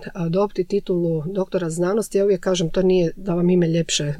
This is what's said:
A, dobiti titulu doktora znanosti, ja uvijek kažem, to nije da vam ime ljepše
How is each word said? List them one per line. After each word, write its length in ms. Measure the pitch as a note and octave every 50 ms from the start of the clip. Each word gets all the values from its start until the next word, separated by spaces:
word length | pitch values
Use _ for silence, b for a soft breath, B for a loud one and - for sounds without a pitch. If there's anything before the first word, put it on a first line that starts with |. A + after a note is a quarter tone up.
| - - -
A, 140 | F#3 E3+ E3
dobiti 360 | E3 F#3+ G3+ G3+ - - F3+
titulu 580 | - G3+ G3+ - - F#3 F3 E3+ E3 E3 D#3+ C#3+
doktora 440 | F3 G3 - - - - F#3 F3+ E3
znanosti, 480 | D#3+ E3+ F3 F3+ G3+ A3+ G3+ - - G3
ja 60 | G3
uvijek 160 | G3+ G3 F3
kažem, 300 | - G3 F#3 E3+ F3 D#3+
to 120 | - F#3+ F#3
nije 300 | F3+ F#3 F#3 F3 E3 -
da 180 | - F#3+ G3 E3+
vam 160 | F3 F3 F3
ime 180 | F#3 F3+ E3+ E3
ljepše 460 | E3 E3+ E3 - - - D3+ D3 D3 D3+